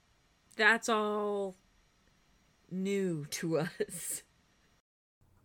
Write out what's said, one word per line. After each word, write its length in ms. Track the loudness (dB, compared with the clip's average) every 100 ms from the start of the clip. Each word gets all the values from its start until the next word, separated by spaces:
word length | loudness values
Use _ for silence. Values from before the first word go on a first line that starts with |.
| _ _ _ _ _ 2
that's 320 | 4 4 4
all 680 | 2 2 0 0 -2 -4 -8 _ _ _ _ _ _ _ _ _ _ -10
new 580 | -4 -2 0 0 -2 -4
to 320 | -4 0 0
<laughs> 220 | 0 -4
us. 420 | -6 -8 -8 -10 -12 _ _ _ _ _ _ _ _ _ _ _